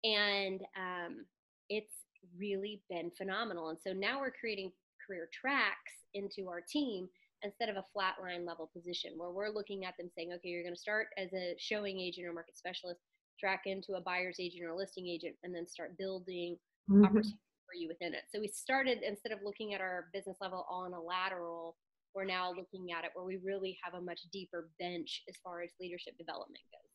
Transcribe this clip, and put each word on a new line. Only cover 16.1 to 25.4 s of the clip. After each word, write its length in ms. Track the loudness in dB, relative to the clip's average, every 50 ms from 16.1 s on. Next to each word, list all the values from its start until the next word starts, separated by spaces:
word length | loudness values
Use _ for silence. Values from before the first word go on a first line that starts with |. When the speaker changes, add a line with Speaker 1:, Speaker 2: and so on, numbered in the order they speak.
| -2 -4 -4 -6 -4 -2 -2 -2 -4 -6 _ _ _ _ _ 10
Speaker 2:
Mm-hmm. 140 | 12 12 12
Speaker 1:
opportunities 360 | 12 12 8 6 6 -2 -6 _ _ _ _ _
for 100 | -12 -6
you 120 | -4 -4 -4
within 260 | -4 -2 -2 -2 -2
it." 100 | -4 -6 -4
So 80 | -4 -4
we 80 | -4 -2
started, 540 | -4 -6 0 2 4 4 6 4 4 4 2
instead 280 | -2 -2 -2 -4 -6
of 80 | -4 -4 -4
looking 300 | -6 -4 -4 -4 -2 -2
at 80 | 0
our 280 | 0 0 -2 -2 -4 -4 -6
business 240 | -4 -4 -4 -6 -4
level 260 | -4 -4 -2 -4 -4 -4
on 240 | -4 -4 -2 -4 -4
a 80 | -6
lateral, 760 | -4 0 0 2 2 2 0 -2 -4 -4 -4 -4 -6 -8 -8 _ _ _ _ _ _ _ _
we're 100 | -2 0
now 260 | 2 2 2 2 0
looking 400 | 0 -2 -6 -8 -10 -10 -6 -4
at 120 | -4 -2 -2
it 80 | -4 -6
where 120 | -6 -4
we 120 | -4 -4 -4
really 400 | -2 -2 -2 0 -2 -4 -4 -6 -8
have 120 | -8 -6
a 60 | -6
much 200 | -6 -6 -6 -8 -10 -10
deeper 380 | -10 -10 -8 -6 -6 -6 -6 -8 _ _
bench 440 | -4 -2 -2 -2 -4 -4 -6 -8 -8 -12
as 80 | -16 -12